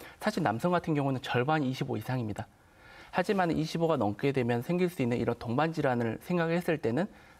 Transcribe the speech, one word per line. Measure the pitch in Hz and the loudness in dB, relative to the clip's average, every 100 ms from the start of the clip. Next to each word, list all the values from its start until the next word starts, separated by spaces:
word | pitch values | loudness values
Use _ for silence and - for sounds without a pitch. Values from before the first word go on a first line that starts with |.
| - - | -20 -6
사실 | 214 - | -4 0
남성 | 135 113 180 | 0 2 2
같은 | 175 170 | 0 2
경우는 | 147 139 131 | 0 0 -2
절반이 | - 120 131 156 131 | -2 0 2 2 0
이십오 | 131 135 113 | -2 -4 -4
이상입니다. | 113 131 110 98 - - - - - - - | -2 -2 -2 -6 -10 -16 -20 -20 -20 -20 -6
하지만 | - 180 196 170 | -2 0 2 2
이십오가 | 147 160 165 165 147 | 0 -2 0 2 2
넘게 | 104 110 139 | 2 0 0
되면 | 135 120 120 | 2 2 0
생길 | 127 175 180 | 0 0 0
수 | 170 | 0
있는 | 123 120 | 0 0
이런 | 120 117 | 0 -2
동반 | 117 123 160 | -2 0 0
질환을 | 165 143 120 117 - | 0 0 2 0 -4
생각을 | - 180 165 170 | -2 0 0 0
했을 | 180 156 | 0 0
때는 | 113 123 196 - - | 0 0 -2 -6 -20